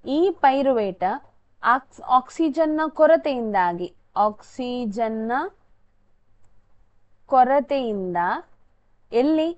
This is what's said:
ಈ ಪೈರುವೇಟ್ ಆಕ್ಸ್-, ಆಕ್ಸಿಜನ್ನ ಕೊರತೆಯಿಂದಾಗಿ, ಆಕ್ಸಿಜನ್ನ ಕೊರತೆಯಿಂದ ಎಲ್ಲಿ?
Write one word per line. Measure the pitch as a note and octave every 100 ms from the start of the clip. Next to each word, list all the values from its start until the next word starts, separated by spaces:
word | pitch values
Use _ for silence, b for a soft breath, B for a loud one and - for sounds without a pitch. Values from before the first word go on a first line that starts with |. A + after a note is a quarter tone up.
| -
ಈ | C#4+ F#4 E4+
ಪೈರುವೇಟ್ | C#4 C4+ C4+ A#3+ G3+ F#3 F#3 B3 - _ _ _
ಆಕ್ಸ್-, | A3+ A#3+ - -
ಆಕ್ಸಿಜನ್ನ | - B3+ B3+ - E4 C#4 D#4 D#4 D#4
ಕೊರತೆಯಿಂದಾಗಿ, | D#4 D#4 E4 D#4+ C4 A3+ G3+ F3+ F3 F3 - _ -
ಆಕ್ಸಿಜನ್ನ | G#3 G#3 - - B3 B3 A#3+ G3+ A3+ A3 A3 B3+ F4+ _ _ _ _ _ _ _ _ _ - - _ - _ _ _ _ -
ಕೊರತೆಯಿಂದ | C4 B3+ C#4+ C4+ C#4 A#3+ G#3 F#3 E3+ F3 A#3+ - - _ _ _ _ _
ಎಲ್ಲಿ? | A#3 C#4 D#4 D#4+